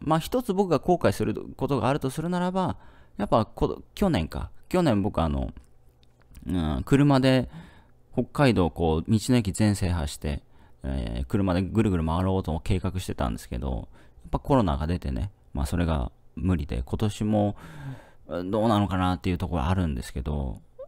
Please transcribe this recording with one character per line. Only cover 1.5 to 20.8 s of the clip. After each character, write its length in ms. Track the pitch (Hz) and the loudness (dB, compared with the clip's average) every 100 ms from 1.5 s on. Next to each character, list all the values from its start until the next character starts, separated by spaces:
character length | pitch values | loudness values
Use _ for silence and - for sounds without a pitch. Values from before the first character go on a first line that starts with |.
| - | -4
こ 120 | 135 | -2
と 120 | 135 | 0
が 80 | 110 | 2
あ 40 | |
る 60 | 143 | 0
と 120 | 135 | -2
す 120 | 131 | -4
る 60 | 165 | -2
な 100 | 180 | 0
ら 120 | 180 | 0
ば、 260 | 185 175 - - - - - | 0 -2 -4 -12 -20 -16 -6
や 100 | 202 | 2
っ 20 | |
ぱ 160 | 131 | 2
こ-、 380 | 107 - 139 - - | 2 0 -2 -2 -8
去 140 | - 202 | 0 2
年 200 | 123 80 | 2 0
か。 220 | 71 - - - | -4 -8 -12 -2
去 140 | 180 | 2
年 200 | 165 104 | 4 4
僕 180 | 98 - | 2 0
あ 80 | 80 | 0
の、 240 | 69 60 - - - - _ - _ - - - | 0 -4 -8 -18 -20 -20 _ -20 _ -20 -14 -4
う 60 | |
ん、 300 | 90 78 67 | 0 0 0
車 360 | - 135 143 135 | 2 4 6 4
で 300 | 131 131 120 165 - - - - - | 4 2 0 -8 -20 -20 -20 -20 -10
北 120 | - | -6
海 300 | 123 - 143 | -4 2 4
道 160 | 98 85 | 4 2
こ 320 | - 82 78 - | 2 2 2 2
う、 40 | |
道 80 | 107 | 0
の 160 | - 123 | 4 2
駅 160 | 101 | 2
全 220 | - 107 | 2 2
制 160 | 101 90 | 2 0
覇 160 | 85 71 | -2 -4
し 100 | - | -6
て、 260 | - 73 - - - - | -6 -6 -10 -20 -20 -12
え 380 | 67 67 58 58 | -6 -4 -4 -6
ー、 40 | 67 | -4
車 260 | 107 98 | -2 0
で 100 | 87 | 0
ぐ 200 | 92 104 | 0 0
る 80 | 110 | 2
ぐ 80 | 90 | 2
る 80 | 78 | 0
回 160 | 82 | 0
ろ 140 | 92 95 | 0 -2
う 60 | |
と 160 | 92 82 | -2 -4
計 180 | - 92 | 0 -2
画 220 | - 92 | -2 -6
し 60 | - | -6
て 80 | |
た 140 | - 65 | -4 -4
ん 60 | |
で 40 | 52 | -4
す 100 | - | -8
け 100 | 60 | -6
ど、 300 | 65 62 - - - - | -6 -6 -8 -18 -20 -20
や 60 | - | -6
っ 20 | |
ぱ 80 | 143 | -4
コ 160 | - | 2
ロ 80 | 139 | 2
ナ 140 | 95 69 | 2 0
が 100 | 76 | -2
出 120 | 85 | -2
て 120 | - | -4
ね、 220 | 62 98 - - | -4 -6 -8 -10
ま 120 | - | -4
あ、 20 | 67 | -2
そ 100 | 85 | 0
れ 80 | |
が 280 | 85 78 58 - - - | 0 0 -4 -8 -18 -4
無 200 | 87 87 | 0 0
理 100 | 76 | -2
で、 160 | 58 | -6
今 140 | 65 - | -4 -2
年 260 | 107 - | -2 0
も、 320 | 107 107 104 104 - 156 139 127 - - - 82 | 0 2 2 -2 -12 -14 -14 -14 -18 -20 -10 -6
ど 200 | 90 107 | -2 0
う 40 | 110 | 2
な 100 | 104 | 2
の 80 | 101 | 2
か 100 | 95 | 2
な 180 | 90 | 0
っ 60 | 90 | 0
て 80 | 95 | -2
い 40 | |
う 60 | 87 | -2
と 100 | 90 | -2
こ 80 | 87 | -2
ろ 80 | |
あ 100 | 69 | 0
る 140 | 95 85 | 0 0
ん 60 | |
で 80 | 64 | -2
す 100 | 60 | -6
け 100 | - | -6
ど、 380 | 67 73 67 50 - - | -4 -4 -4 -6 -14 -20